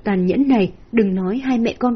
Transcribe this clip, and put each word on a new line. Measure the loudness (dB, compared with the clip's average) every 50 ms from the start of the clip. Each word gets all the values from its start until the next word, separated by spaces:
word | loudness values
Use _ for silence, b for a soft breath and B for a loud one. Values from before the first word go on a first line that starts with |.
| -4
tàn | -2 0 0 0
nhẫn | 0 2 2 2 2
này, | 2 2 2 0 -4 -8 -12 -4
đừng | 0 0 0 2 0
nói | -2 -2 -2 -4 -4
hai | -2 -2 -2 0
mẹ | 0 -2 -2 -2
con | -2 -2 -2